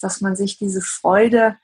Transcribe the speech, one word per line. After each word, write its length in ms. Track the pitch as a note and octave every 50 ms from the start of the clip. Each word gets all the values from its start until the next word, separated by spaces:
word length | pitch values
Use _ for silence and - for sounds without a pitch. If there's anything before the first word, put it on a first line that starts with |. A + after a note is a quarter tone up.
dass 200 | - F#3 F3+ -
man 140 | G3 G3 F#3
sich 220 | F#3+ G3+ G3 -
diese 240 | - G#3 G3 F#3+ F#3+
Freude, 760 | F3+ - - - - E3 F#3+ G3+ A3+ A#3 A#3+ A#3 A3+ A3 G#3+ _